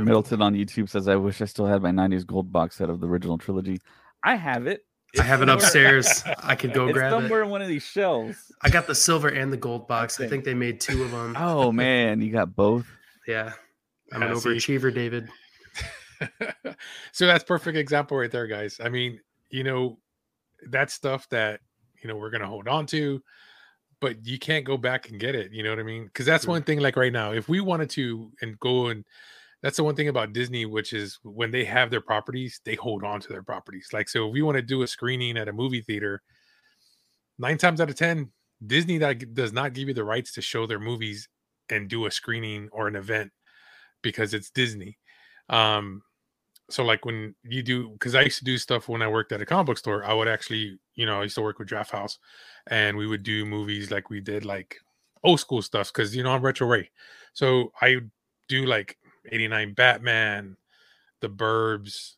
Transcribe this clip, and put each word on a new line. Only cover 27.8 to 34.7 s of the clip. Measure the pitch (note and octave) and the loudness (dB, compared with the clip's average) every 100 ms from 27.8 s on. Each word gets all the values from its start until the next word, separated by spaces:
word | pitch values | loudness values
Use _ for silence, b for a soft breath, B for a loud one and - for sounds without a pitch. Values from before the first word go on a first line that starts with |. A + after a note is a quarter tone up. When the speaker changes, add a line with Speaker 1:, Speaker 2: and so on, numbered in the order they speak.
| D3 | -2
Speaker 3:
to | - B2 A2+ A2 - | -4 -4 -6 -12 -10
and | A#2 G#2+ | -10 -4
go | B2 B2+ A#2+ | 0 2 2
and, | G#2+ - b b b b b | -4 -10 b b b b b
that's | C#3 - | -4 0
the | D3+ | 0
one | D3 | 0
thing | D3 | 0
about | C3 G#2+ | 0 -2
Disney, | A2+ B2 B2 A2 | -2 -2 -4 -2
which | A2 G#2+ | -4 -4
is | A2 G2+ - | -6 -8 -10
when | G#2+ G#2+ A2+ | -14 -4 -2
they | B2+ G2+ | 0 2
have | B2 A#2+ | 2 2
their | A#2 | 0
properties, | - G#2+ - B2+ B2+ - A2 | 0 -2 -2 -6 -8 -10 -8
they | A2 | -6
hold | B2 G2+ | -4 -4
on | G#2 G#2 | -6 -8
to | - | -10
their | G2 | -12
properties. | G2 - - C#3+ - | -10 -10 -10 -18 -8
Like, | G#2+ G2+ | -6 -2
so | A#2 A2 | -2 0
if | |
we | C3 | 0
wanna | D#3 C3+ | 2 0
do | A#2 | 0